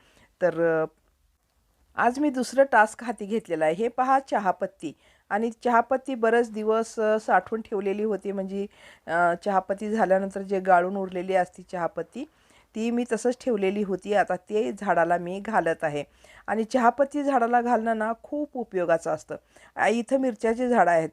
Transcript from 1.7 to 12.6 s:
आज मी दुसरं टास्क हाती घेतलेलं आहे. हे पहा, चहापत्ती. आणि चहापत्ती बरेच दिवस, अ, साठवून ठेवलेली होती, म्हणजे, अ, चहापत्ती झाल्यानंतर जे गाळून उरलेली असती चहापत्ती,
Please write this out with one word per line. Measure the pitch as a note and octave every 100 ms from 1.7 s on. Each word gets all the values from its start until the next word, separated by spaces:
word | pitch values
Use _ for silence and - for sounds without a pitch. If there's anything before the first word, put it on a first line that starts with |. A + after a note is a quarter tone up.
| _ _ -
आज | A#3 B3+
मी | D4
दुसरं | B3+ A#3+ B3 C4+
टास्क | A3+ G#3+ -
हाती | A#3 G#3+ G3
घेतलेलं | A3 G3 D#3+ D#3
आहे. |
हे | E3+ A#3
पहा, | B3+ B3+ C4+
चहापत्ती. | C4+ A#3+ G3 F3+ F#3+ - D#3+ - _ _ _
आणि | G#3 A#3 A3
चहापत्ती | A#3+ A#3 A#3 C4 C4 C4
बरेच | A3+ A#3 A#3+
दिवस, | G#3+ G#3+ A3 A3+ -
अ, | G#3+ A3
साठवून | - G3 - A3+
ठेवलेली | - G#3 G3 G3
होती, | G#3+ G3 G3+
म्हणजे, | G3 F#3+ G3 G3+ - - - -
अ, | E3+ F3 F3 G#3
चहापत्ती | F#3+ F#3 G3 G#3+
झाल्यानंतर | A3 F#3 F#3+ G3 G3
जे | F#3+ G3
गाळून | F#3+ F3+ F3+ G3
उरलेली | F#3+ F3+ F#3 F#3+
असती | F3+ - F3+
चहापत्ती, | F3+ E3 - E3 A#3 D4+ _ _ _